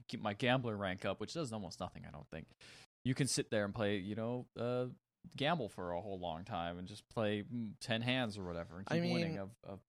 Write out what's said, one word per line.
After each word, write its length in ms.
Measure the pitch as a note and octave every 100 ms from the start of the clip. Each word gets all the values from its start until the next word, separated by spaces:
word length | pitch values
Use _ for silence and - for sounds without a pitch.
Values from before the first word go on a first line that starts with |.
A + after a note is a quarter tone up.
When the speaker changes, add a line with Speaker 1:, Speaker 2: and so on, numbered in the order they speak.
| -
Speaker 1:
keep 120 | A2+
my 120 | A2
gambler 420 | G2+ B2 C3 A#2+ G#2
rank 280 | G2 F#2
up," 160 | G2+ F#2+
which 120 | G#2
does 180 | E3 C#3
almost 280 | A2 F2+ -
nothing, 240 | F2 F2+ F2
I 40 |
don't 180 | D#2 -
think, 160 | D#2+ - - - - - _
you 100 | B2
can 120 | C3 C3+
sit 240 | - -
there 140 | A2
and 100 | G2+
play, 220 | A2+ G#2 G#2
you 160 | F#2 G#2+
know, 300 | A2+ B2 - -
uh, 280 | A#2 B2 B2+ B2+ _ _ - -
gamble 320 | C3+ E3 G#2
for 220 | - F2
a 80 | F2
whole 160 | G2+ F#2+
long 260 | F2 D#2+
time 340 | F#2 G2 E2+ F2
and 80 | F2+
just 220 | G#2 -
play, 340 | - G#2+ G#2
mm, 280 | G2+ A#2+ A2 -
ten 220 | - A2+
hands 340 | A#2 B2+ A#2+ G2+
or 80 |
whatever 320 | F2+ E2+ E2 E2+
and 80 | G2+
Speaker 2:
I 60 | E3
Speaker 1:
keep 100 | F3
winning 200 | F3 -
Speaker 2:
mean 60 | F#2+
Speaker 1:
of, 120 | G2 - F#2
of, 140 | G2